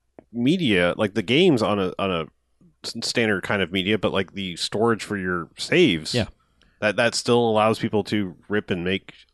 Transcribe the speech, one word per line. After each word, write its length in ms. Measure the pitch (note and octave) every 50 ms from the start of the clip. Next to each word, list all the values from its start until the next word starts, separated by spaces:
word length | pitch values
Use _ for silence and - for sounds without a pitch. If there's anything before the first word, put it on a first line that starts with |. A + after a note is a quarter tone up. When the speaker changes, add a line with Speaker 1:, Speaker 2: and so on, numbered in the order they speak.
| _ _ _ - - _ -
Speaker 1:
media, 640 | A#2 A#2+ C3+ F3 G3 E3 B2 G#2 F2 F2 F2 -
like, 180 | - A2 G#2 G2
the 80 | A2+ F#2+
games 400 | E2+ A#2+ D3 F#3+ F#3+ C#3+ A2+ G#2+
on 160 | F#2 G#2 G2+
a, 140 | F#2 F2+ - -
on 120 | G2 F#2+
a 160 | F#2 E2 D#2 - - _ _ _ _ _ _ _ _ _ -
s-, 100 | - - A2+ A2+
standard 400 | - - B2 A#2 G#2+ G#2 F#2 -
kind 200 | - A2+ G2+ F#2
of 100 | D#2+ F#2
media, 260 | G2 F2+ E2+ F2 F#2
but, 140 | - F#2 -
like, 200 | F#2+ F#2+ - -
the 240 | G2 G2 F#2 E2+
storage 460 | D#2 - - - G#2 A2+ A#2 A2+ G2 -
for 120 | - G#2+
your 320 | G2 F#2 F2+ F2+ F2 D#2+ - _
saves. 580 | - - - - F3+ F3+ C3 F2+ D#2+ D#2 - -
Speaker 2:
Yeah. 120 | A#2+ G2 - - _ _ _ _ _ _ _ _ _
Speaker 1:
That, 160 | G#2 G#2+ G2
that 180 | A2 A#2+ A#2 -
still 340 | - - - A#2+ A#2+ A#2+ A#2
allows 300 | G#2+ G#2+ G#2+ A2 A2 -
people 260 | - A2 - G#2 F#2+
to 320 | - A2 G#2 G2+ F2+ E2 - _ -
rip 220 | G#2 G#2 - -
and 140 | G2+ F2 E2+
make. 300 | F#2 F#2+ F#2+ - - - - - _